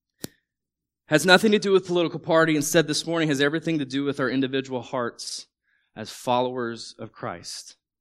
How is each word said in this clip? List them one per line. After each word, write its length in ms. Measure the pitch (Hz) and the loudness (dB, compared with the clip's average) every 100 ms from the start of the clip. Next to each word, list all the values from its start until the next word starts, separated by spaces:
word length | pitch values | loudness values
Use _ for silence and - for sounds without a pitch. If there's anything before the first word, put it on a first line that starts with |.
| _ _ - _ _ _ _ _ _ _ - | _ _ -16 _ _ _ _ _ _ _ 0
Has 200 | 156 180 | 2 6
nothing 260 | 190 220 | 6 6
to 60 | 208 | 4
do 140 | 202 | 4
with 140 | 185 180 | 2 2
political 340 | 175 160 160 | 0 0 -2
party. 340 | - 165 160 151 | 2 4 4 2
Instead, 300 | 139 170 156 | 2 2 2
this 200 | 147 160 | -2 -2
morning 220 | 165 151 | 0 0
has 120 | 139 | 2
everything 380 | 143 160 165 160 | 0 0 -2 -2
to 60 | |
do 200 | 131 135 | -2 -4
with 160 | 143 139 | -2 -2
our 100 | 127 | -2
individual 520 | 131 135 135 131 127 | 0 -2 -2 -4 -8
hearts 640 | - 131 117 - - - - _ _ _ _ - | -6 -6 -6 -8 -12 -14 -16 _ _ _ _ -14
as 140 | 107 | -14
followers 840 | - 127 123 127 127 117 117 - - | -8 -2 0 0 -4 -6 -8 -14 -16
of 140 | 110 | -18
Christ. 640 | - 117 87 - - - - _ _ | -12 -10 -10 -12 -16 -16 -20 _ _